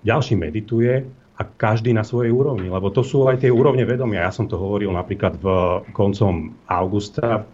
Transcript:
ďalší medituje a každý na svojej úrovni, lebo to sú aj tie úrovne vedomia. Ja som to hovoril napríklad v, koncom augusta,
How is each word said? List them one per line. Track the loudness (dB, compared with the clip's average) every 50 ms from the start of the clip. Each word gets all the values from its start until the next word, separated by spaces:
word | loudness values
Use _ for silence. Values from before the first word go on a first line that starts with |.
| _
ďalší | 0 0 0 2 0 0
medituje | -2 -2 -2 -6 -6 -6 -2 0 0 2 2 0 0 -2 -6 -16 -20 _ _ _
a | -10 -10
každý | -10 -6 _ 0 0 2 2 2 0 0
na | 0
svojej | 0 -2 -2 -2 0 2 2
úrovni, | 2 2 0 0 -4 -4 -4 -4
lebo | -2 -2 0
to | 0 0 0
sú | 2 2 2 4 4
aj | 2 2 2
tie | 4 4
úrovne | 6 4 4 4 2 2
vedomia. | 0 0 -2 -2 -2 -2 0 -2
Ja | -2 -2
som | -2 -4 -4
to | -2
hovoril | -4 -4 -2 -2 -2 -2 -2
napríklad | -2 -4 -4 -6 -6 -2 -2 -2 -2
v, | -2 -2 0 2 2 2 2 0 -2 -4 -8 -2
koncom | 0 0 0 2 2 2 2 2 0 -4 -8 -12 -16 _
augusta, | -4 -2 -2 -2 0 -2 -2 -4 -4 -2 0 0 2 2 -2 -4 -8